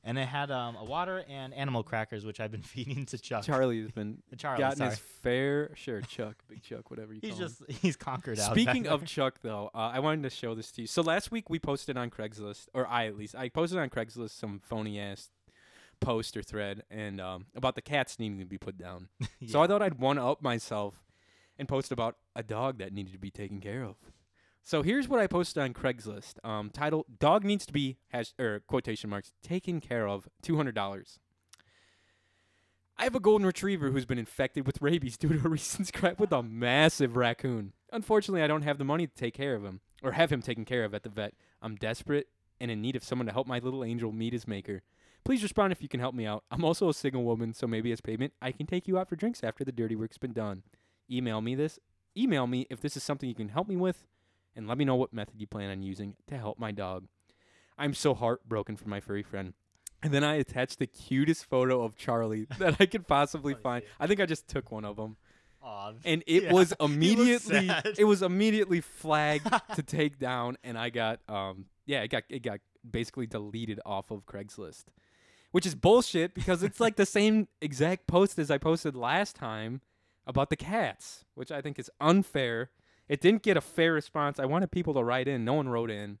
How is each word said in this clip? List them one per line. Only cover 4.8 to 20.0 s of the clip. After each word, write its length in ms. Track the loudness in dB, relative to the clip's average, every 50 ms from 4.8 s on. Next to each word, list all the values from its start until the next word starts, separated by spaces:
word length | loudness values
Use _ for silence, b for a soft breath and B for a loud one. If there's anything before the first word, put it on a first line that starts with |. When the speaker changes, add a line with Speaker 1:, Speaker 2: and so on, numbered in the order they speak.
| -2 -2
Speaker 2:
his 80 | -4 -6
fair 720 | -10 -16 -20 -4 -2 0 2 2 2 2 2 0 -2 -4 -8
share, 260 | -12 -8 -6 -6 -6
Chuck, 340 | -6 -8 -8 -8 -8 -8 -10 _ _ _
Big 140 | -20 -20
Chuck, 300 | _ -14 -14 -14 -12 -14
whatever 220 | -14 -14 -14 -14 -14
you 40 | -10 -8
Speaker 1:
He's 80 | -8
Speaker 2:
call 80 | -6 -6
him. 60 | -8 -8
Speaker 1:
just, 160 | -8 -14 -12 -12 -8 -2
he's 140 | 0 0 0
conquered 420 | -2 -6 -6 -6 -6 -4 -4 -2 0
out 120 | 0 2
Speaker 2:
Speaking 320 | 4 4 4 4 2 0 2
Speaker 1:
back 80 | 0
Speaker 2:
of 80 | 0 0
Speaker 1:
there. 60 | -2 -4
Speaker 2:
Chuck, 320 | -2 0 0 0 0 -4
though, 300 | -8 -6 -6 -6 -6 -8 _
uh, 160 | -4 -4 -2
I 80 | 0 0
wanted 220 | 0 2 0 0 -2
to 60 | -6
show 240 | -6 -6 -6 -6 -6
this 180 | -6 -8 -12 -10
to 80 | -12
you. 60 | -10 -2
So 140 | 0 0
last 300 | 2 4 2 0 0 -2
week 180 | -8 -8 -6 -4
we 80 | -6 -4
posted 400 | -2 -2 -4 -4 -4 -6 -4 -4
on 140 | -4 -6
Craigslist, 560 | -6 -8 -8 -8 -8 -10 -10 -10 -10 -12 -16 _ _
or 100 | -2 -2 0
I 200 | 0 0 0 0
at 100 | -4 -8
least, 160 | -10 -12 -10
I 140 | -8 -8 -6
posted 300 | _ -2 -2 0 0 -2
on 100 | -2 -2
Craigslist 420 | -2 -4 -6 -4 -6 -10 -10 -10
some 280 | -10 -10 -8 -8 -8 -10 _
phony-ass 680 | -8 -6 -6 -4 -6 -6 -8 -8 -8 -10 -12 -16 -20 _ _ _ b b b b b b b b b b b
post 380 | -2 0 0 0 -2 -4 -8 -10
or 60 | -10
thread 400 | -8 -6 -6 -4 -4 -6 -8 -12 _
and, 280 | -10 -8 -8 -8 -8 -8
um, 280 | -8 -8 -8 -10 -12 _ _
about 180 | -2 -2 -2 -2
the 60 | -2
cats 380 | -8 -2 0 0 0 -2 -4 -8
needing 200 | -6 -6 -6 -8
to 60 | -10
be 120 | -10 -12 -10
put 180 | -10 -12 -12 -12
down. 320 | -12 -14 -12 -14 -16 -18 _
Speaker 1:
<laughs> 340 | _ -8 -8 -8 _ -14 0
Speaker 2:
So 120 | 4 6
I 40 | 6
Speaker 1:
Yeah. 40 | 6
Speaker 2:
thought 140 | 6 2
I'd 180 | 2 0 -2
one-up 420 | 0